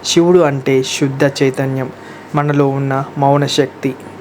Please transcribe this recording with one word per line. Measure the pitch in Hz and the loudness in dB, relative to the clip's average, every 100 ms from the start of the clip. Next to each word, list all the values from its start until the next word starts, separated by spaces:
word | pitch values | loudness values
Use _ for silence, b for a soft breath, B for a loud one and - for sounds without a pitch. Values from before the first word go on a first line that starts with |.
| - | -2
శివుడు | 170 170 185 | 2 4 4
అంటే | 151 139 135 135 | 4 0 0 0
శుద్ధ | 131 - 139 135 143 143 | 0 -2 -4 0 0 2
చైతన్యం, | 135 131 135 131 127 - B B B 147 | 0 0 -2 -4 -6 -10 B B B -2
మనలో | 147 143 139 | 0 2 2
ఉన్న | 139 139 135 143 143 | 0 -2 -2 -4 0
మౌన | 139 143 139 | 2 2 2
శక్తి. | - 135 - 135 131 - - | 0 -2 -2 -6 -6 -12 -18